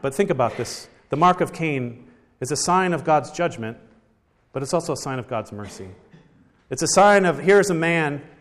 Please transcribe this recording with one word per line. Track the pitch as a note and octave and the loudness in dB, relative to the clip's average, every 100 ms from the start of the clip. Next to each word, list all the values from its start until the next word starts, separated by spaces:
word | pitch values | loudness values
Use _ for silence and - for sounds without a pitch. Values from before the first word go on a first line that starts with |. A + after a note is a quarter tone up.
but | C#3 | -4
think | - G3 | -2 -2
about | C#3 A#2 - | 0 -2 -2
this. | A#2 - - _ _ | -10 -12 -16 _ _
The | C#3 | 2
mark | F3+ F3 | 4 4
of | D#3 | -2
Cain | - D#3+ C#3 A#2+ A#2 - _ _ _ | -4 -4 -4 -6 -12 -20 _ _ _
is | B2+ | -6
a | D3+ | -4
sign | - F3+ F#3 | 0 2 2
of | E3 | 0
God's | D#3 D3+ B2+ | 2 0 0
judgment, | - E3+ - A2 A#2 _ _ _ _ _ _ _ | -4 -4 -4 -10 -12 _ _ _ _ _ _ _
but | C#3 | -10
it's | C#3 | -4
also | E3+ E3+ | -2 -2
a | C#3 | -6
sign | C#3+ C3 | -6 -8
of | A2+ | -6
God's | A#2 G#2 | -8 -8
mercy. | G#2 G2+ - F#2+ F#2+ _ - _ _ _ _ - | -12 -14 -14 -18 -20 _ -20 _ _ _ _ -12
It's | C3 | -6
a | D#3 | 0
sign | - G#3 G3+ | 6 6 6
of, | F3+ C#3+ | 4 0
here's | E3 G3+ F#3 | 4 4 4
a | |
man | E3 E3 E3+ D3+ C#3+ - _ | 0 0 0 0 -4 -12 _